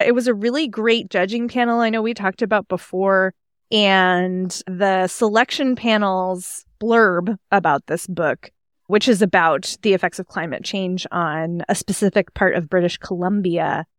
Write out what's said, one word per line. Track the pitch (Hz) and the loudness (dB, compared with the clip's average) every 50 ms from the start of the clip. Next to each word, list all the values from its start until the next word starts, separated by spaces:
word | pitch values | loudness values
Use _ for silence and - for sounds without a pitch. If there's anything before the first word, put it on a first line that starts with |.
| - | 0
it | - 240 | 2 2
was | 247 233 247 | 2 2 0
a | 226 | 0
really | 202 202 240 247 302 320 247 | 0 0 -2 0 0 -2 -4
great | 196 220 214 226 233 233 - 190 | -4 -2 0 2 2 2 0 -2
judging | - 190 180 190 226 240 233 233 | -2 0 0 0 -2 -4 -4 -4
panel. | - 247 240 240 233 233 | -2 0 0 2 2 2
I | 233 226 | 0 0
know | 220 226 | 0 0
we | 214 226 240 | -2 -2 -4
talked | - 202 190 - - | -2 -4 -4 -2 -2
about | 240 190 220 208 - - | -2 0 0 0 0 -2
before, | 185 175 - - - 185 190 196 196 190 190 190 - _ _ _ _ _ _ - | -6 -6 -6 -6 -4 -2 0 2 2 2 2 0 -2 _ _ _ _ _ _ -2
and | 220 214 208 196 190 190 185 185 185 180 180 185 185 185 185 180 - - - | 0 2 4 4 4 4 4 4 4 2 0 0 -2 -4 -4 -4 -6 -10 -10
the | - 185 175 202 196 190 185 185 | -10 -4 0 0 2 2 2 0
selection | 175 - - 233 214 208 226 254 - - - 285 262 254 | 0 0 0 -2 2 2 2 0 0 -2 -2 0 -2 -2
panel's | - 214 233 220 208 208 196 190 185 185 185 185 185 185 - - - - _ _ - | 0 0 0 2 2 2 0 0 0 -2 -2 -4 -6 -6 -12 -14 -16 -18 _ _ -8
blurb | 214 226 226 233 220 196 180 175 175 220 214 - _ - | -2 2 4 4 4 4 4 0 -2 -2 -4 -6 _ 0
about | 196 202 170 165 143 139 - | 0 2 4 4 2 0 0
this | - 151 170 - - | -4 -6 -6 -6 -8
book, | 180 165 165 147 120 - - - _ _ _ _ _ _ _ - | -6 -2 -2 -2 -2 -2 -6 -20 _ _ _ _ _ _ _ 0
which | 190 208 - 262 | 0 2 4 4
is | 226 180 | 4 4
about | 214 180 - 185 165 165 151 135 - - - - - | 4 2 2 4 4 4 2 0 -2 -6 -12 -4 0
the | 220 190 | 2 2
effects | 180 - 175 - - | 2 2 -2 -4 -4
of | 180 _ | -14 _
climate | - 185 165 170 - - - | -8 -8 -6 -6 -8 -8 -8
change | - - 196 190 180 185 180 - - | -8 -6 -4 -4 -4 -4 -4 -6 -6
on | - 175 170 156 151 160 160 165 175 170 - - | -4 -2 -2 -2 -2 -4 -4 -4 -4 -6 -6 -6
a | 202 | -8
specific | - - - 202 - 208 196 - 208 185 - _ | -10 -6 -6 -4 0 0 0 2 0 -2 -2 _
part | - 202 180 - | 0 0 2 2
of | 175 165 147 | 0 -4 0
British | - 180 175 175 - - | 0 0 0 0 -2 -4
Columbia, | - - 190 175 180 185 208 208 185 180 170 165 160 151 - 151 160 _ _ | -10 -8 -6 -4 -4 -2 -2 -2 -2 -2 -2 -2 -2 -2 -2 -4 -6 _ _